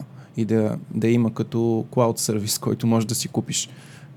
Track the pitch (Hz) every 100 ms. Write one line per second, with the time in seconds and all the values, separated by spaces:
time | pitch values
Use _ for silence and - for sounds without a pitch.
0 | 131 - - - 107 110 107 - - 113
1 | 113 120 113 110 113 117 117 113 - 127
2 | 117 113 - 107 107 - 110 120 113 113
3 | 113 - - - - - - - - -
4 | -